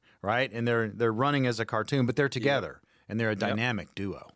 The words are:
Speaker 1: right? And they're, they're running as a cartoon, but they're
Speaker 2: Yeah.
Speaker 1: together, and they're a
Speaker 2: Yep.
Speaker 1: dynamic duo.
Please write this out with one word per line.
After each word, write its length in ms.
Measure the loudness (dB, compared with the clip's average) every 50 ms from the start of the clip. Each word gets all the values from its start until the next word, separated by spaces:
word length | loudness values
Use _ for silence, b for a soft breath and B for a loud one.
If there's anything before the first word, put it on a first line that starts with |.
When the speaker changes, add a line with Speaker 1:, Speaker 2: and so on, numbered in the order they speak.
| b b b b -4
Speaker 1:
right? 280 | -2 0 0 0 -2
And 160 | -2 -2 0 2
they're, 200 | 2 2 2 0
they're 260 | 0 2 2 2 2
running 320 | 2 2 2 2 2 2
as 140 | 2 0 0
a 60 | -4
cartoon, 420 | -2 -2 -2 0 0 2 2 2 2
but 80 | 2
they're 100 | 2 0
Speaker 2:
Yeah. 40 | 0
Speaker 1:
together, 520 | 0 0 0 2 2 2 -2 -4 -10 -14 b b b b b b
and 120 | -4 -2
they're 100 | 0 0
a 40 | 0
Speaker 2:
Yep. 60 | 0
Speaker 1:
dynamic 540 | 0 0 0 0 0 -2 -2 -4 -6 -10 -8
duo. 340 | -8 -6 -6 -6 -8 -12 -18 -20